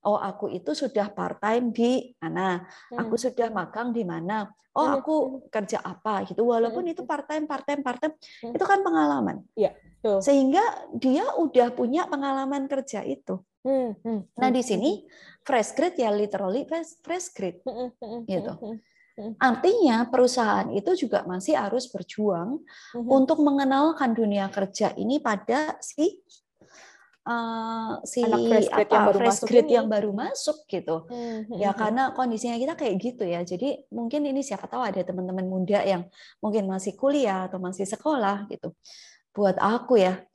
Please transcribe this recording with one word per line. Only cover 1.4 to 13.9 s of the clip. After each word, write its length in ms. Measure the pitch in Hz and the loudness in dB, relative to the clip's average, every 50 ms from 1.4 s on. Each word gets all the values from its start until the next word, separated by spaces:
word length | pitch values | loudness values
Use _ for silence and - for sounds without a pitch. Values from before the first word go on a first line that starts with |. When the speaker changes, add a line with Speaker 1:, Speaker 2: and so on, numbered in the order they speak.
| - 214 220 240 247 233 | -2 0 0 0 0 -2
Speaker 1:
di 400 | 214 - 233 240 254 247 - - - _ | 0 2 2 2 2 0 -2 -6 -14 _
mana? 400 | 170 160 160 175 190 190 180 175 175 - - - - - | -8 -6 -4 -2 -2 -2 -2 -2 -6 -12 -20 -20 -20 -12
Speaker 2:
Hmm. 160 | 240 240 233 226 | -8 -8 -4 -2
Speaker 1:
Aku 80 | 226 | -4
sudah 320 | 233 240 254 247 - 233 226 | -2 -2 -2 0 0 -2 -2
magang 480 | 220 196 170 165 - 214 240 247 226 | -2 -6 -6 -6 -6 -6 -4 -4 -2
di 80 | 233 214 | -2 -4
mana? 480 | 175 165 165 165 185 214 220 202 202 - _ _ _ _ | -4 -4 -6 -4 -4 -4 -4 -6 -8 -12 _ _ _ _
Oh, 80 | 269 294 | 0 2
Speaker 2:
Hmm. 140 | 262 285 277 | 2 0 0
Speaker 1:
aku 140 | 269 302 311 311 269 262 262 262 - - | 0 0 0 0 0 -2 -4 -10 -16 -6
kerja 320 | - 220 202 190 226 - | -6 -6 -4 -2 -4 -6
apa?" 420 | - 185 180 - _ 220 208 190 196 185 | -6 -8 -14 -8 _ -4 -2 -2 -4 -4
gitu. 160 | 180 - 226 | -2 0 2
Walaupun 400 | 240 233 226 233 233 226 349 359 | 2 4 2 2 0 -2 -4 -6
Speaker 2:
Hmm. 80 | 339 | -6
Speaker 1:
itu 100 | 330 359 | -6 -8
part-time, 460 | - 240 311 294 - - 302 311 311 302 | -6 -6 -6 -6 -4 -4 -4 -4 -4 -4
part-time, 320 | 285 269 - - 285 285 | -6 -6 -4 -4 -4 -2
part-time, 340 | 277 262 247 254 - 311 311 _ - - - - - | -2 -4 -4 -2 -4 -4 -4 _ -20 -20 -20 -16 -14
Speaker 2:
Hmm. 80 | 233 240 | -6 -2
Speaker 1:
itu 100 | - 381 | -2 2
kan 180 | 392 403 392 392 | 4 4 4 4
pengalaman. 580 | 370 330 320 302 294 285 269 214 185 156 - - _ _ | 2 2 2 2 2 2 0 0 -2 -4 -6 -12 _ _
Speaker 2:
Iya, 160 | 220 208 185 - - _ - _ _ | 0 0 0 0 -6 _ -20 _ _
betul. 220 | - 220 202 196 | 0 0 2 2
Speaker 1:
Sehingga 420 | 190 285 277 277 262 262 277 370 440 466 - - - - - | 4 6 6 6 6 6 4 4 2 2 -2 -6 -14 -12 -8
dia 300 | 233 - 262 254 311 440 539 - | 0 2 2 2 4 2 0 0
udah 380 | - 339 269 - 247 240 240 | 0 0 4 4 4 4 4
punya 320 | 247 - 247 233 262 330 - | 2 -2 -2 0 0 0 -2
pengalaman 640 | - 311 277 277 277 269 269 269 269 285 277 269 269 | -2 -4 -4 -2 -2 -2 -2 -2 -4 -4 -4 -4 -4
kerja 320 | 285 269 262 - - 202 | -4 -6 -6 -6 -8 -8
itu. 380 | - - - - _ - 190 185 - _ _ _ _ | -6 -6 -8 -8 _ -8 -8 -8 -8 _ _ _ _
Speaker 2:
Hmm, 320 | 254 269 262 254 233 | 0 0 0 0 -2